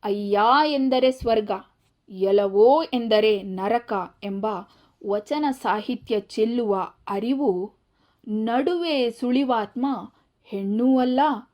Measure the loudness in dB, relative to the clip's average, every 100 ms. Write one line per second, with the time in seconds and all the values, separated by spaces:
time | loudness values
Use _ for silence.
0 | -4 -4 0 2 4 4 2 0 0 2
1 | 2 0 0 0 0 -8 -10 _ _ _
2 | _ -4 2 2 2 6 6 6 2 -4
3 | 2 4 4 0 -4 -6 -2 -2 -2 -6
4 | -6 _ -10 -6 -4 -6 -10 _ _ _
5 | -4 -4 -4 -2 -2 -2 -4 -4 -4 -8
6 | -4 -4 -4 -2 0 0 -2 -2 -4 _
7 | -8 -6 -2 0 0 -2 -6 _ _ _
8 | _ _ -8 -6 -2 0 0 -2 -2 0
9 | -2 -2 -2 0 2 0 -2 -4 -4 -4
10 | -10 _ _ _ _ -6 -4 0 2 2
11 | 2 2 0 -2 -10